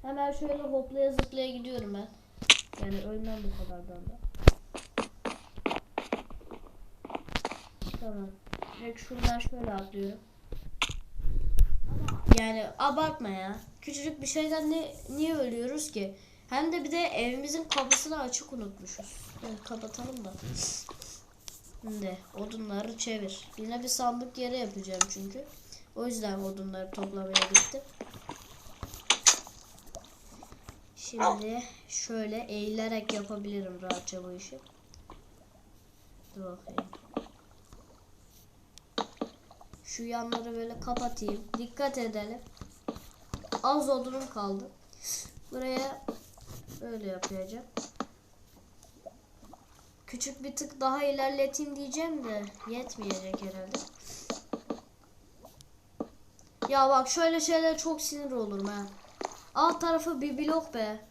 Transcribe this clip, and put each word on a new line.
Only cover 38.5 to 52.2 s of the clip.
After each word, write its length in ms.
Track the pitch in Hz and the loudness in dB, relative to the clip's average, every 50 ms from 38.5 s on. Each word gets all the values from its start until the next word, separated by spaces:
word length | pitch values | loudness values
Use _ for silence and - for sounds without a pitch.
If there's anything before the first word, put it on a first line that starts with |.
| - - - - - - - - - - - - - - - - - - - - - - - - - - - | -20 -20 -20 -20 -20 -20 -20 -8 -6 -6 -6 -6 -6 -8 -8 -8 -8 -20 -20 -20 -20 -20 -20 -20 -20 -18 -12
Şu 200 | - - - 233 | -12 -10 -8 -6
yanları 500 | 233 233 233 233 233 233 233 226 233 233 | -4 -4 -4 -2 -2 -2 -4 -4 -4 -6
böyle 260 | 226 226 233 226 - | -6 -6 -6 -8 -6
kapatayım. 640 | - 247 240 240 240 240 240 - 214 202 202 214 - - - | -4 -2 -2 0 0 -2 -2 -2 -2 -2 -2 -4 -6 -8 -8
Dikkat 400 | 226 240 233 - - 277 277 277 | -8 -8 -8 -4 -2 -2 -2 0
edelim. 420 | 262 233 226 214 214 208 214 226 240 - - - - - - - - - - - - - - - - - - - - - - - - - | -2 -4 -2 -2 -4 -6 -6 -8 -10 -12 -16 -18 -18 -18 -18 -18 -10 -8 -8 -8 -8 -14 -16 -20 -20 -14 -12 -12 -12 -8 -6 -4 0 2
Az 260 | 254 285 403 - 269 | 4 4 4 4 2
odunum 400 | 269 254 247 254 254 269 262 254 | 2 2 0 -4 -4 -6 -6 -6
kaldı. 400 | - 220 202 196 196 196 254 - - - - - - - - - - - - - - - - - | -4 -4 -2 -2 -2 -4 -6 -10 -14 -20 -20 -20 -20 -12 -8 -6 -6 -6 -8 -12 -16 -18 -16 -10
Buraya 540 | - 254 262 262 254 254 269 269 269 - - - 233 - - - - - - - - - - - - - | -8 -6 -4 -2 -2 -2 -2 -2 -6 -6 -8 -8 -8 -8 -14 -20 -20 -20 -16 -14 -14 -14 -14 -14 -14 -12
böyle 260 | - 233 226 220 208 | -10 -8 -8 -6 -6
yapacağım. 580 | 196 185 185 - - 196 190 190 190 220 240 233 - - - - - - - - - - - - - - - - - - - - - - - - - - - - - - - - - - - - - - - - - - - - - - - - - | -6 -4 -4 -4 -6 -4 -6 -6 -8 -10 -12 -12 -8 -10 -10 -10 -10 -8 -10 -10 -10 -10 -20 -20 -20 -20 -20 -20 -20 -20 -20 -20 -20 -20 -20 -20 -20 -20 -18 -18 -18 -20 -20 -20 -20 -20 -20 -20 -20 -20 -20 -20 -20 -20 -20 -20 -20 -20 -20 -14 -12
Küçük 340 | - 240 - 277 262 - 254 | -6 -6 -6 -6 -6 -8 -10
bir 120 | 277 - | -8 -6
tık 260 | - 302 294 - - | -6 -8 -8 -4 0
daha 220 | 262 262 262 285 285 | 2 2 2 4 2
ilerleteyim 720 | 285 277 277 269 269 277 277 269 262 269 - 302 294 285 | 2 2 4 2 2 4 2 2 2 2 -2 -4 -4 -4
diyeceğim 480 | 277 285 269 247 311 330 330 320 294 | -6 -6 -4 -2 -2 -2 -2 -2 -4